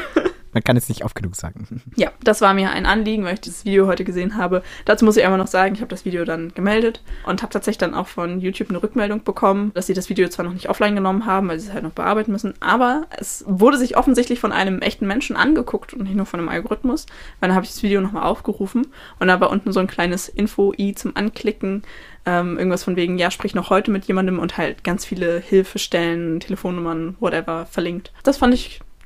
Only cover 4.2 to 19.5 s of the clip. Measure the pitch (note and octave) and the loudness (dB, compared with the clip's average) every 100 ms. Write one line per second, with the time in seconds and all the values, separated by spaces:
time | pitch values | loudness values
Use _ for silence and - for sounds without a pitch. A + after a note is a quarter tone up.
4.2 | F3+ G#3+ F3+ F3+ - - - G#3+ G#3+ G#3+ | -2 -2 0 0 -2 -8 0 4 6 6
5.2 | F#3+ F#3+ F#3+ F#3 F#3+ G3 A#3+ F3+ F#3+ F3 | 6 4 2 2 2 0 -6 -6 -4 -2
6.2 | E3 E3 E3 - F#3+ G#3+ A#3 A3+ - - | -2 -4 -6 -2 2 2 2 -2 -10 -10
7.2 | - F#3 A3+ G3+ G#3 G#3 F3 - F#3 - | -4 -4 -2 -4 -2 -2 -2 -2 -6 -6
8.2 | F3 F3+ F#3 F#3+ G#3 F3 G#3+ B3 G#3 G#3 | -4 -2 -4 -4 -4 -2 -2 0 0 -2
9.2 | - G3 G3+ G3 G#3 F3+ G3 F#3 F3+ F#3+ | -4 0 2 2 0 -2 -2 -2 -2 0
10.2 | F3 - F3 F3+ - - G#3 G3+ F#3+ F#3+ | 0 0 -6 -4 -4 0 2 2 2 0
11.2 | G#3+ F#3+ F#3+ E3 G#3 G3+ D#3+ - F3+ G#3+ | 2 0 0 -4 -6 -8 -8 -4 0 0
12.2 | G#3+ G3 G3 - F3 A3+ B3 C#4+ D#4+ - | 0 -2 -4 -4 0 2 4 2 -4 -10
13.2 | - - - F#3 A#3 C#4 B3 - - B3 | -10 -10 -2 6 6 6 2 2 4 4
14.2 | B3 A#3+ G#3 - F#3+ F#3 G#3 - G3 G#3+ | 4 0 0 0 0 0 -2 -2 -2 -2
15.2 | - G#3 A#3+ D4+ B3 G3 - - G3 G3 | -2 0 2 2 0 -4 -6 -8 -4 -2
16.2 | F#3+ F3 E3+ E3+ E3 G#3+ B3 G#3+ - - | -2 -4 -4 -4 -4 -2 -2 -2 -6 -18
17.2 | - - F#3 F#3+ A3 - G#3 G3+ F#3+ G3 | -16 -2 2 2 0 -4 0 2 0 -2
18.2 | E3 A#3 - G3+ G3 A#3 B3+ - - - | -2 -2 -4 -4 -2 -2 -2 -6 -16 -2
19.2 | F#3 F#3 F#3+ | 2 4 4